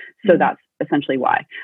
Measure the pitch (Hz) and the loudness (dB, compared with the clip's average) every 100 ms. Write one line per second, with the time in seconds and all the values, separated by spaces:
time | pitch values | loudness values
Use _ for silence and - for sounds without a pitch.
0 | - _ 202 160 143 - _ _ 147 151 | -20 _ 2 4 2 -2 _ _ -4 -4
1 | 143 135 123 - - - | -2 -2 0 -2 -4 -16